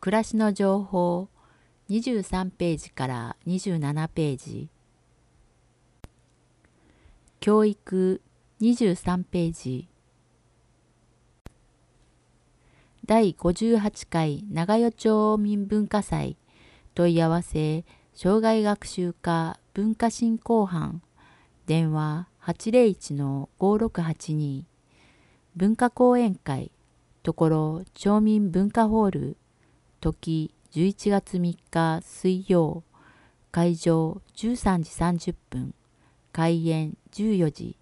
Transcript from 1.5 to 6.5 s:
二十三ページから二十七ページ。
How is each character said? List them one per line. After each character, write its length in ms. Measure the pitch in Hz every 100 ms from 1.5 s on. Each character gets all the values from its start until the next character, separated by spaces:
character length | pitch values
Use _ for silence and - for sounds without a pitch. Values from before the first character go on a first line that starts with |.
| _ _ _ _
二 140 | 208
十 220 | 233 233
三 280 | 190 185 185
ペ 220 | - 175
ー 40 | 156
ジ 140 | -
か 160 | - 131
ら 300 | 123 117 - -
二 140 | 180
十 180 | 196 170
七 300 | 143 147 160
ペ 240 | - 151
ー 40 | 131
ジ。 320 | - 113 151 _ _ _ _ _ _ _ _ _ _ _ _ _ - _ _ _ _